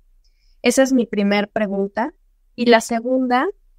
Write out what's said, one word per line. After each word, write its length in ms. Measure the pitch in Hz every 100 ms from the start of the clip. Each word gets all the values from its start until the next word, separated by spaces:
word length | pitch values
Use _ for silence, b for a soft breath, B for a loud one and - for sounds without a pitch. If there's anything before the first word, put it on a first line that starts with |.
| _ _ _ _ _ _
Esa 200 | 240 262
es 100 | 262
mi 140 | 262 208
primer 420 | 208 202 202 208
pregunta. 640 | - 202 196 202 214 269 - _ _ _
Y 120 | - 240
la 140 | 226
segunda, 640 | - 233 233 262 254 247 349 - _